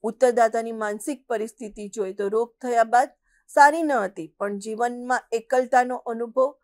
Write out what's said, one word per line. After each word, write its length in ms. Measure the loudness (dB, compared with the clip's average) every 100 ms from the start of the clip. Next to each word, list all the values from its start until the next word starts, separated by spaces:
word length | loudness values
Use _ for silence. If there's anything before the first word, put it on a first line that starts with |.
ઉત્તરદાતાની 680 | -8 2 2 4 2 2 -6
માનસિક 560 | -6 -6 -6 -8 -8 _
પરિસ્થિતિ 600 | -6 -6 _ -16 -12 -12
જોઈએ 240 | -6 -6
તો 140 | -4 -2
રોગ 280 | -2 -2 _
થયા 220 | -2 -2
બાદ 280 | 2 2 0 _ _ _ _
સારી 360 | 6 6 6
ન 80 | 0
હતી, 440 | 0 -2 -6 -14 _
પણ 180 | -6 -6
જીવનમાં 640 | -8 -4 -4 -4 -4 -4 _
એકલતાનો 640 | -6 0 0 4 2 2 -4
અનુભવ 600 | -8 -8 -4 0 -2 -2